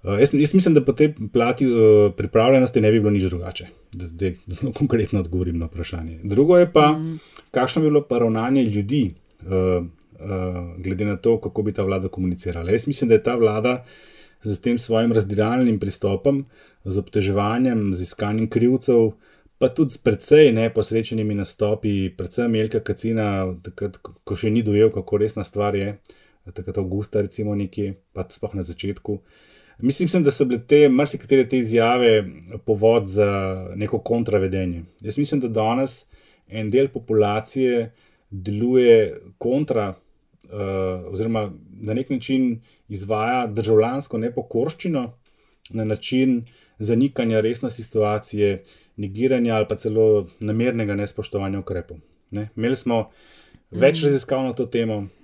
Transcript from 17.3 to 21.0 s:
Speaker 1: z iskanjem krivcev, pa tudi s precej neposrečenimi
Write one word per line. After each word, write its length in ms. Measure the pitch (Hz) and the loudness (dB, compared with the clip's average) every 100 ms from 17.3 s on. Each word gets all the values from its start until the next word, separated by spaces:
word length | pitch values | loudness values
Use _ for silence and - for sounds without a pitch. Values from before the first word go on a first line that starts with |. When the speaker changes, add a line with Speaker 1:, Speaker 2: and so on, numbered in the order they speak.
| 98 104 120 127 117 101 | 0 0 0 0 0 -2
Speaker 1:
z 120 | 90 | -4
iskanjem 460 | 90 - 104 107 110 | -6 -6 -4 -2 -2
krivcev, 640 | 117 120 127 - 120 110 - _ _ _ _ | 2 2 2 2 4 4 -2 _ _ _ _
pa 80 | 131 | -2
tudi 220 | 123 147 | 0 -2
s 80 | - | 0
precej 540 | - 113 - 151 151 | -2 -2 4 8 8
neposrečenimi 840 | 110 113 110 101 113 | 6 0 0 -2 -2